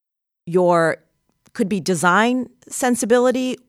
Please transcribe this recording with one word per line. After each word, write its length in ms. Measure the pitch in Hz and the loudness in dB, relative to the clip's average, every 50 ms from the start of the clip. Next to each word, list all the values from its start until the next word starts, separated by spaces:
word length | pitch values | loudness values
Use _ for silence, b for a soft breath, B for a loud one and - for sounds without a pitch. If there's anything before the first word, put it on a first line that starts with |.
| _ _ _ _ _ _ _ _ - | _ _ _ _ _ _ _ _ -14
your, 520 | - 165 185 180 175 175 170 165 160 - - _ _ _ _ _ _ _ _ _ _ _ | -2 0 2 2 4 2 2 2 0 -2 -4 _ _ _ _ _ _ _ _ _ _ _
could 140 | - 233 175 | -4 -4 -2
be 120 | 208 196 | -2 -4
design 680 | 135 - 185 156 185 180 175 202 220 240 247 254 240 - _ _ _ - | -2 -4 -4 0 2 2 4 4 2 2 0 -4 -6 -8 _ _ _ -16
sensibility 880 | - - - 247 247 240 - 202 240 247 240 254 233 262 254 254 247 - _ | -10 -4 -2 -2 0 0 0 2 2 2 2 2 0 0 -2 -6 -6 -8 _